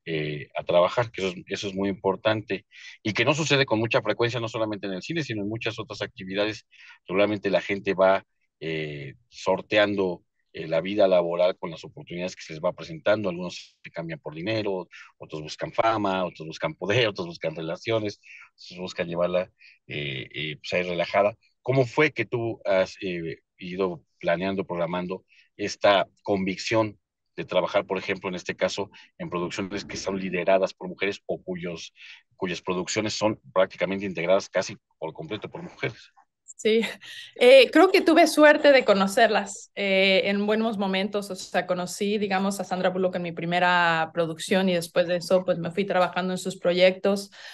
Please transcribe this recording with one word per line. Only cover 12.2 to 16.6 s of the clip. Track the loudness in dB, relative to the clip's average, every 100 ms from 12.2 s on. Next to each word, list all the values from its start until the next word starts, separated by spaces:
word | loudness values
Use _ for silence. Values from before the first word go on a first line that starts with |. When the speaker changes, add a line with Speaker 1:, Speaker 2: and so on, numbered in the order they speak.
| -8 -10
Speaker 1:
que |
se | -14
les | -6
va | -6
presentando. | -6 -10 -4 0 0 0
Algunos | -6 -8 -12 -18 _
se | -16
cambian | -12 -10 -10
por | -12 -10
dinero, | -6 -4 -4 -6 -8 -18 -20 -20
otros | -14 -12
buscan | -12 -10 -8
fama, | 0 0 2 0 -2 -4
otros | -6 -14
buscan | -6